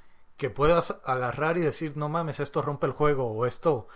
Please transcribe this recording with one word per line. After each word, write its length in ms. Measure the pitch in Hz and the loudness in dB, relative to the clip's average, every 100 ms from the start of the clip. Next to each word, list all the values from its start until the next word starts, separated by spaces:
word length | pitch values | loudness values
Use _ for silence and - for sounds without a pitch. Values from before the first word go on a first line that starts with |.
| - - - - | -20 -20 -20 -8
que 120 | 127 | -6
puedas 480 | - 151 170 165 - | 2 4 4 2 -6
agarrar 520 | - 127 123 120 156 170 | -4 -2 -2 -2 0 2
y 40 | |
decir, 360 | 156 - 160 143 | 0 -2 -6 -4
"No 120 | 147 | -2
mames, 320 | 165 160 139 | -2 -2 -4
esto 220 | 143 160 | -4 -2
rompe 240 | 151 143 151 | -2 -2 -2
el 60 | |
juego", 380 | - 147 139 120 | 2 2 4 0
o 160 | 107 123 | 0 -2
"Esto, 400 | - 170 131 - | 0 0 0 -2